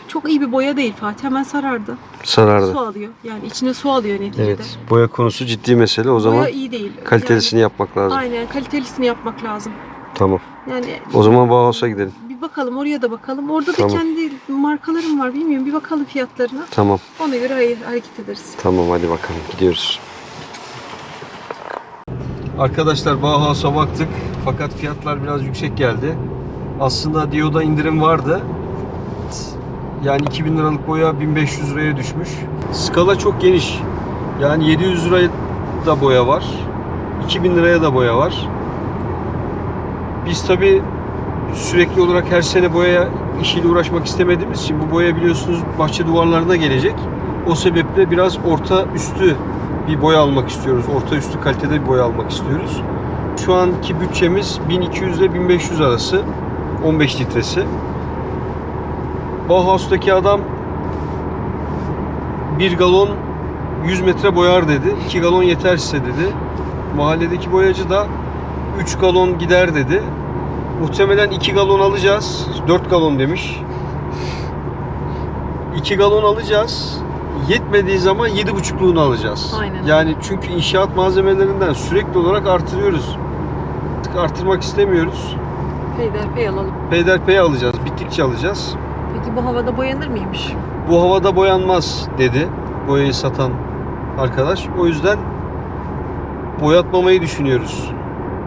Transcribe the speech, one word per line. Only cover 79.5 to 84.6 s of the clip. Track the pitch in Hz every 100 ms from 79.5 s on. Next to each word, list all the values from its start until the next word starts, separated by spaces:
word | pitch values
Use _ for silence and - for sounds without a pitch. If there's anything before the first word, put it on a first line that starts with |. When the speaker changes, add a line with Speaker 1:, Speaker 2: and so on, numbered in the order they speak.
| 220
Speaker 1:
Aynen. | 202 -
Speaker 2:
Yani | 147 156 160 156
çünkü | - 190 -
inşaat | 175 - 190 196 185
malzemelerinden | 190 185 190 190 196 190 180
sürekli | 131 - 180 208 180
olarak | 170 202 190
artırıyoruz. | 180 151 185 202 156 - - - - - - - - - - - 180
Artırmak | 160 - 185 185